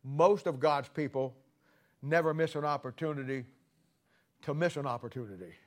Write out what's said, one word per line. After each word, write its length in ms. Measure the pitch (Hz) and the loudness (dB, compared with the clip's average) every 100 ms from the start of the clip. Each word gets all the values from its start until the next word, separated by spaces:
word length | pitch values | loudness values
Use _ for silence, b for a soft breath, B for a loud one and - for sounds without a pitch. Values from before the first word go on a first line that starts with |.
Most 420 | 135 143 175 202 175 | -4 6 6 6 0
of 140 | 135 | 2
God's 280 | 151 143 131 | 2 2 -2
people 460 | - 147 131 131 - _ _ b b b b | -4 -2 -2 -4 -6 _ _ b b b b
never 300 | 139 165 160 | 0 2 2
miss 220 | 156 160 | 0 0
an 100 | 147 | 0
opportunity 800 | 147 143 127 117 160 147 131 135 120 _ _ _ _ _ _ _ _ _ | -2 -2 -6 -6 -4 -4 -6 -6 -8 _ _ _ _ _ _ _ _ _
to 120 | - | -6
miss 220 | 147 175 151 | 0 0 0
an 100 | 139 | -4
opportunity. 680 | 120 120 131 110 95 87 82 | -4 -6 -10 -10 -12 -16 -18